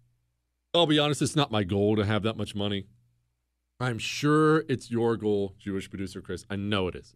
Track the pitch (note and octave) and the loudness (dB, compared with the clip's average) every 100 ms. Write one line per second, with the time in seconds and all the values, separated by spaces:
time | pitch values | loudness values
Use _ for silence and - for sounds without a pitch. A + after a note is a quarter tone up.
0 | _ _ _ _ _ _ _ E3 E3 D3+ | _ _ _ _ _ _ _ 2 4 4
1 | D3 D3 C#3 - D3 A2 F#2+ G2+ G#2 G#2+ | 2 0 0 2 2 0 0 2 4 4
2 | G2+ G#2+ G2+ G#2+ G#2 G#2 G2+ G2+ G2 _ | 2 0 -2 -4 -6 -6 -4 -6 -8 _
3 | _ _ _ _ _ _ _ _ B2+ A2+ | _ _ _ _ _ _ _ _ -4 -4
4 | - - D3 D3+ D#3 D#3 D3+ B2+ - A#2 | -6 -2 2 4 4 4 0 -4 -4 0
5 | A#2 A#2 G#2+ G2+ G2 F#2+ G2+ G2 F#2+ F#2 | 2 2 0 0 -2 -6 -8 -6 -8 -8
6 | F#2+ F#2+ F2+ F2+ - G2+ G2+ G#2 F#2 - | -10 -10 -10 -12 -8 -8 -2 0 -2 -4
7 | - | -14